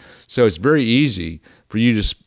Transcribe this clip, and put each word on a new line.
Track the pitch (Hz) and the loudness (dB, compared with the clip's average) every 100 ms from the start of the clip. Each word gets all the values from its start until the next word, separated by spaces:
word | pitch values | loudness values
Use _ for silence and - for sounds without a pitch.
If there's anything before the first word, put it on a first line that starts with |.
| - - _ | -20 -20 _
So | - 113 | 0 2
it's | 82 | 2
very | 117 156 | 0 0
easy | 117 120 147 95 82 80 - _ _ | 2 2 0 -2 -8 -12 -18 _ _
for | 110 | -2
you | 120 | 0
to | 110 | 2
s-, | 98 - | -2 -6